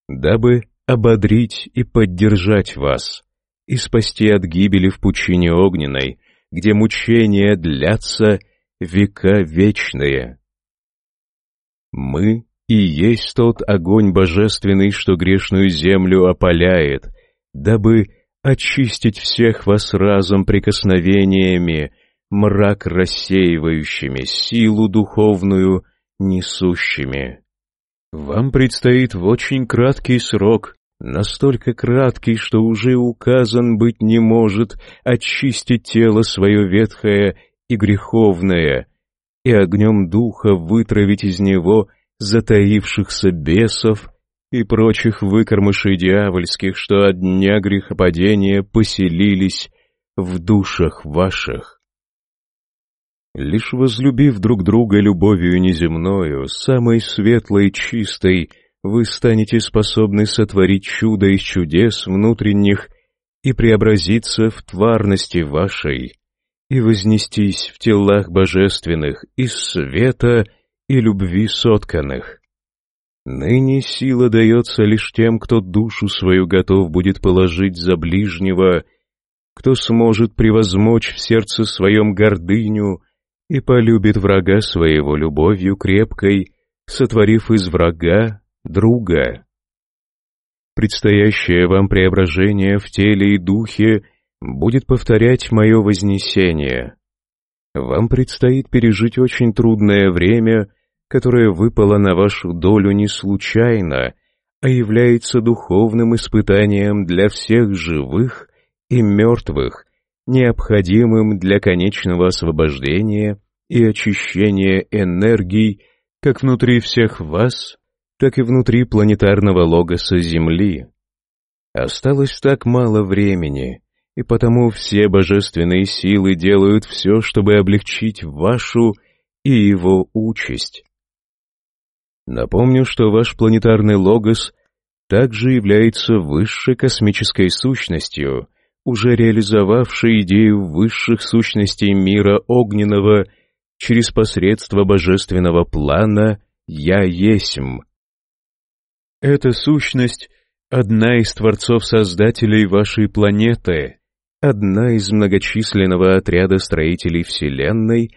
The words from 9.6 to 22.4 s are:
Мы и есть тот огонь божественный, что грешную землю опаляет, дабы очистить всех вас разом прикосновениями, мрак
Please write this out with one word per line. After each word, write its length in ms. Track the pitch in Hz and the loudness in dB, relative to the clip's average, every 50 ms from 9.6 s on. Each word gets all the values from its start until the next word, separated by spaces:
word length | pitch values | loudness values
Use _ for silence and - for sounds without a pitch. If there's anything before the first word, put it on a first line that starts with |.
| 98 107 104 - - - - 65 71 71 67 65 64 64 67 - _ _ _ _ _ _ _ _ _ _ _ _ _ _ _ _ _ _ _ _ _ _ _ _ _ _ _ _ _ _ | 2 2 2 0 -4 -8 -6 -4 -2 -2 -2 -2 -4 -8 -14 -20 _ _ _ _ _ _ _ _ _ _ _ _ _ _ _ _ _ _ _ _ _ _ _ _ _ _ _ _ _ _
Мы 540 | - 65 67 65 67 78 98 107 113 117 113 _ _ _ _ - | -12 -10 -8 -6 -4 -2 -2 -2 -2 -2 -6 _ _ _ _ 0
и 60 | 117 | 0
есть 580 | 107 98 90 76 73 90 113 120 113 - - - | 2 2 0 0 0 0 0 0 -2 -4 -6 -2
тот 260 | - 117 117 113 - - | 0 0 0 0 -2 -2
огонь 460 | - 104 92 82 90 101 110 107 98 87 | -2 -2 -2 0 2 2 2 2 2 2
божественный, 800 | 95 95 87 82 98 107 107 - - - 98 98 98 98 101 95 | 2 2 2 2 0 0 0 -2 -2 -2 0 2 2 2 0 0
что 240 | - - - 95 | -2 -2 -2 -2
грешную 520 | 80 87 92 95 95 - - 98 95 98 98 | 0 0 0 0 0 0 0 0 2 2 2
землю 580 | 87 76 76 92 98 95 92 92 92 95 90 | 0 0 0 2 2 2 2 2 2 4 4
опаляет, 840 | 90 87 - - 90 87 82 87 90 92 87 78 71 69 67 - - - _ _ _ _ _ _ _ - | 2 2 2 0 0 2 2 2 2 2 2 0 0 -2 -6 -8 -12 -20 _ _ _ _ _ _ _ -16
дабы 540 | 67 69 - 113 110 101 113 113 110 101 - _ _ _ _ _ _ - | -6 -2 0 0 2 4 4 4 4 2 0 _ _ _ _ _ _ -4
очистить 760 | 135 135 - - - - - 131 110 - - - 117 - - | -2 -2 -2 -2 -4 -4 -2 -4 -4 -4 -4 -2 -2 -2 -2
всех 480 | - - - - 117 113 104 - - | -4 -4 -2 0 2 2 0 0 0
вас 280 | 101 101 107 - - - | 0 0 0 0 -2 -2
разом 500 | 92 92 104 101 98 95 92 101 98 92 | 0 0 2 2 2 0 2 0 0 2
прикосновениями, 1500 | - - 98 - 104 101 - - 98 92 92 85 95 98 98 98 95 95 95 95 92 92 90 87 85 80 78 73 71 - _ _ _ _ _ _ - | 2 0 0 0 -2 -2 -2 0 0 0 2 2 2 2 2 2 2 2 2 2 2 0 -2 -2 -4 -4 -6 -6 -8 -12 _ _ _ _ _ _ -8
мрак 560 | 101 101 | -4 -2